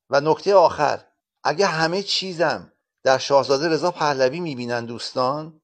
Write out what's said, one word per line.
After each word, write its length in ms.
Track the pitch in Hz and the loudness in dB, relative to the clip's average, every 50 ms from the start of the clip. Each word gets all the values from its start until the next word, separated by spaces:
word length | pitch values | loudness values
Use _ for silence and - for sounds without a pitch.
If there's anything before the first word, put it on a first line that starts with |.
| _ - | _ 0
و 100 | 131 143 | 0 2
نکتهٔ 340 | 147 156 151 - - 190 202 | 2 2 0 0 2 4 6
آخر، 460 | 190 165 135 - - 151 131 107 - _ _ _ _ _ _ _ _ - | 6 6 6 4 2 0 0 0 -4 _ _ _ _ _ _ _ _ -4
اگه 220 | 135 151 165 196 | -2 0 0 0
همه 360 | 185 160 160 160 160 175 202 | 0 0 0 0 0 -2 -2
چیزم 720 | 196 - - - 185 190 175 160 170 - - 95 - - _ _ _ _ _ _ | -4 -4 -4 -4 -6 -6 -4 -2 0 0 -2 -4 -8 -14 _ _ _ _ _ _
در 160 | - 131 131 131 | 0 2 2 2
شاهزاده 500 | - - 143 139 127 123 139 135 156 170 | 2 2 2 2 4 2 0 0 0 0
رضا 220 | 160 143 151 180 | 0 0 -2 -2
پهلوی 500 | 175 - 160 147 143 131 131 127 143 175 | -2 -2 -2 -2 0 2 0 0 0 -2
می‌بینن 440 | 175 160 135 123 123 120 120 120 117 | -8 -8 -8 -8 -6 -6 -4 -6 -6
دوستان 760 | 117 120 107 - - - 131 127 127 143 151 156 165 156 _ | -8 -10 -12 -12 -8 -4 -2 -2 -2 -2 -4 -8 -12 -16 _